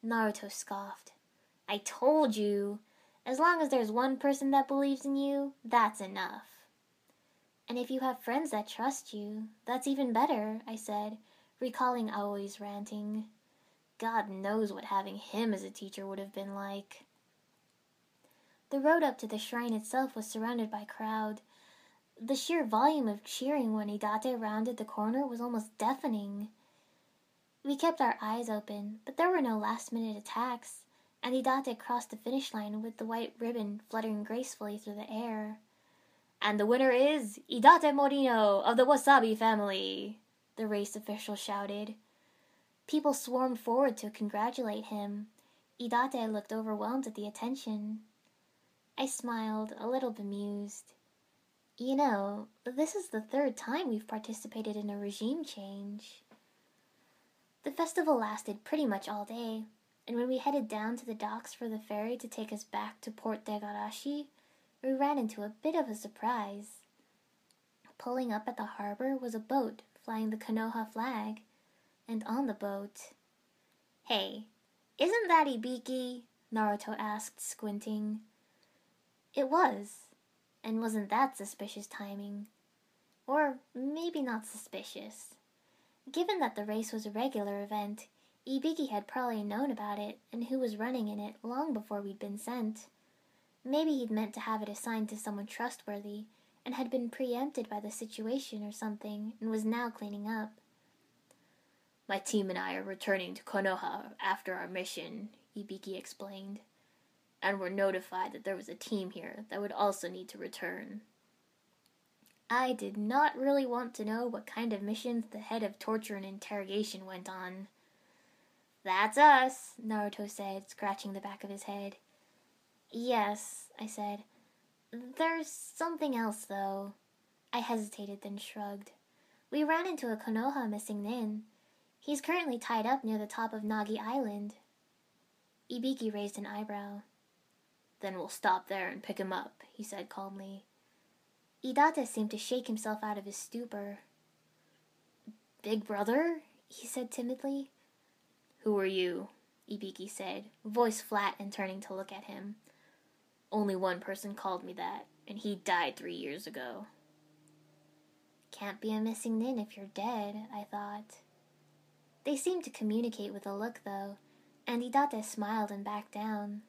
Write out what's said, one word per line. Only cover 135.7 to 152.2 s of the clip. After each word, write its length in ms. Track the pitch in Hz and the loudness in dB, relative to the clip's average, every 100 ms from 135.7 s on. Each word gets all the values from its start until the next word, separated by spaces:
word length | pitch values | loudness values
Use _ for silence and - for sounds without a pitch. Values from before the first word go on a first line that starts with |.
| 247 254 262 220 | -2 0 2 0
raised 240 | 208 202 208 | -2 -4 -6
an 80 | 202 | -8
eyebrow. 560 | 208 214 208 202 202 - _ _ _ _ _ _ _ _ _ | -6 -6 -6 -6 -12 -14 _ _ _ _ _ _ _ _ _
"Then 180 | 196 190 | -6 -4
we'll 120 | - | -6
stop 380 | - 208 185 - | 0 4 4 2
there 200 | 196 185 | -2 -2
and 160 | 190 | -6
pick 160 | - 202 | -8 -4
him 140 | 190 | -2
up," 300 | 185 190 _ - | -2 -4 _ -20
he 100 | - | -12
said 240 | 214 202 185 | -10 -8 -10
calmly. 560 | - 196 196 196 196 _ _ _ _ _ _ _ _ _ _ | -10 -10 -10 -12 -14 _ _ _ _ _ _ _ _ _ _
Idate 440 | 254 254 302 311 233 | -2 6 6 6 -2
seemed 240 | - 214 | -2 -2
to 60 | 214 | -2
shake 300 | - 254 247 | -2 -2 -2
himself 360 | 220 220 214 | -4 -2 -2
out 140 | 214 208 | -2 -4
of 80 | 196 | -6
his 100 | 202 | -12
stupor. 640 | - 233 240 208 202 202 - _ _ _ _ _ _ _ _ _ _ _ - - _ _ | -8 -8 -8 -8 -8 -10 -16 _ _ _ _ _ _ _ _ _ _ _ -20 -20 _ _
"Big 220 | 208 220 214 | -2 -2 -2
brother?" 580 | 202 208 254 330 330 - _ _ | -2 4 4 4 0 -6 _ _
he 160 | - 240 | -16 -10
said 240 | 269 240 | -6 -6
timidly. 600 | - 240 254 277 277 269 _ _ _ _ _ _ _ _ _ | -4 -4 -4 -4 -4 -6 _ _ _ _ _ _ _ _ _
"Who 180 | 220 208 | 0 2
are 80 | 190 | 2
you?" 440 | 190 180 180 202 - _ _ - | 2 0 0 -6 -14 _ _ -12
Ibiki 400 | 208 202 - 196 | -8 -8 -10 -12
said, 440 | - 190 196 208 _ | -8 -8 -8 -10 _
voice 380 | 220 214 233 220 | -4 4 4 4
flat 340 | - 208 202 - | -2 0 0 -2
and 120 | 202 | -8
turning 300 | 202 190 190 | -4 -4 -4
to 140 | 214 190 | -8 -8
look 160 | 190 | -8
at 140 | 196 | -10